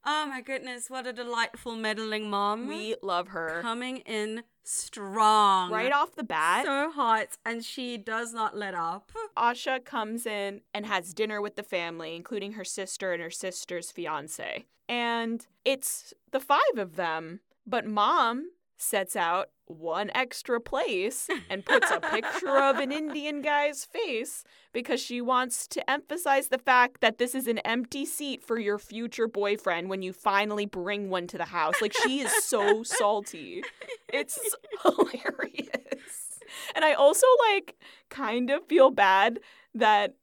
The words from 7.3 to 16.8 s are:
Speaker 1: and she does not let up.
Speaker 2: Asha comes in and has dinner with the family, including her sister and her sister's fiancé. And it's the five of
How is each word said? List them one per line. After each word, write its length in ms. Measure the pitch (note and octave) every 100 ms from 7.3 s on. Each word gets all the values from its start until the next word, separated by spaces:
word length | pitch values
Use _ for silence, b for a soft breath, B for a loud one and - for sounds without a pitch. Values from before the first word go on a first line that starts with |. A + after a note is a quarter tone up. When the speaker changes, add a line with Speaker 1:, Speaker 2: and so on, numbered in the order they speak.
| - A3+
Speaker 1:
and 180 | A#3 A#3
she 320 | - B3 A#3+
does 340 | G3+ A3 A#3
not 240 | A#3 G#3+ G#3
let 200 | G3+ F3+
up. 360 | E3 F#3+ _ A4+ G#4+ -
Speaker 2:
Asha 480 | A#3 A#3+ - C4
comes 420 | B3+ C4 G#3+ A#3 A#3
in 340 | G#3 G3+ G3+ _
and 120 | G#3 G3+
has 280 | G3 F3+ F3+
dinner 260 | G#3+ G#3
with 140 | G#3 G#3
the 80 |
family, 520 | G3+ F#3 E3+ E3 D#3+ E3+
including 380 | F3 G#3 G3
her 120 | G#3+ F#3
sister 460 | - F#3+ - F#3+
and 100 | E3+
her 80 | E3
sister's 600 | - F#3+ F3+ - F3 F3
fiancé. 760 | - E3 D#3 D3+ - - - - _ -
And 600 | A#3+ A#3 A#3 A3+ A#3 - _ -
it's 480 | C4+ - - - - _
the 80 | C4
five 380 | C4+ C#4+ C#5+
of 180 | C4